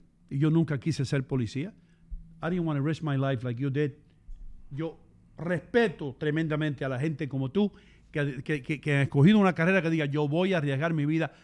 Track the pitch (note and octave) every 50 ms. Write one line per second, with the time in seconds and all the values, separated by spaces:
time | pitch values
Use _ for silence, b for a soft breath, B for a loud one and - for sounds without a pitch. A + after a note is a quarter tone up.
0 | - _ _ _ _ - C#3 C#3 D3 D#3 D#3 E3 D#3+ D3 D3+ C3 - - B2+ -
1 | C3 - D3+ C#3 B2+ - C#3 C3 A#2 A2 - C3 D#3 G#3+ - - b b b b
2 | b b b - - - - - D#3 E3 F#3 F3+ E3 D#3+ D3 C#3 C3+ D#3+ D#3 -
3 | D#3+ D3 C#3 C3 C3+ C3+ C#3 A#2 B2+ B2+ A#2+ A#2+ C#3 C#3 C3 D3 D3+ C#3 - -
4 | - _ _ _ _ - - - - - - - - - C#3 C#3 D#3+ E3 - -
5 | - - - - _ _ - - D3+ F3 F3+ D3+ - - - A#3+ A#3 G3 D3 -
6 | D#3 C#3 A#2+ - D#3 D3+ D3 D#3+ E3 D3+ D#3 D3 D#3 D3+ C#3 - C#3 C3+ C3 A#2+
7 | C#3+ E3 D#3 - D#3+ B2 C3 C3+ C3+ C3 - G3 G#3 G3 b b b b b b
8 | b b - D3+ C#3+ C#3+ C3 B2 - - D#3 D3 B2 - D#3 C3+ - D#3 C#3+ C#3
9 | C#3 - - C#3 C#3 F#3+ G#3+ G#3+ G3 F#3 E3 - E3 F3+ F#3+ F#3+ D3+ E3 E3 D#3+
10 | D3 C#3+ C#3 D3+ D3+ C#3+ D3 E3+ F#3 F#3+ F#3 E3 D3 C#3+ C3+ C3+ D#3 E3+ E3 D3+
11 | C#3+ D3 D#3+ D#3+ D#3+ - b b